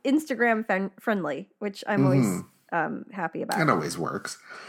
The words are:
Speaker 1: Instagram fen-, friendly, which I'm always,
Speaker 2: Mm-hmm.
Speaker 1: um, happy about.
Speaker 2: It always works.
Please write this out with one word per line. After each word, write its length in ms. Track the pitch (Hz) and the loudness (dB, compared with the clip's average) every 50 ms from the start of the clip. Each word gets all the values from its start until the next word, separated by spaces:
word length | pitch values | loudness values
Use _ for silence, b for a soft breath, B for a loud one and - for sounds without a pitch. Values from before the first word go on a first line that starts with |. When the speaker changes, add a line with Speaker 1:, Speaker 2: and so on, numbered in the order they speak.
| - | 0
Speaker 1:
Instagram 600 | 269 269 311 311 - 262 220 240 233 226 220 220 - | 2 2 2 2 0 0 2 4 2 2 2 0 0
fen-, 240 | 196 185 196 190 - - | 0 0 0 -4 -6 -6
friendly, 500 | - 240 214 202 165 147 139 139 196 _ _ - | -2 -2 0 0 0 -2 -4 -6 -8 _ _ -10
which 240 | 208 208 196 - - - | -8 -8 -8 -8 -4 -2
I'm 180 | - 135 135 | 2 4 4
always, 200 | 135 135 135 123 | 6 6 4 4
Speaker 2:
Mm-hmm. 500 | 101 90 87 - - _ _ _ - - | 2 0 -2 -6 -12 _ _ _ -4 -2
Speaker 1:
um, 300 | 170 156 156 156 - - - | -2 -2 -2 -4 -8 -10 -12
happy 300 | - 190 170 165 - 170 | -10 -6 -6 -6 -4 -6
about. 180 | - - - - | -4 -2 0 2
Speaker 2:
It 100 | 160 147 | 2 2
always 280 | 113 82 - - - 85 | 2 2 0 -4 -4 -4
works. 400 | 80 - - - - - - - B B B B B | -4 -4 -6 -6 -8 -10 -14 -14 B B B B B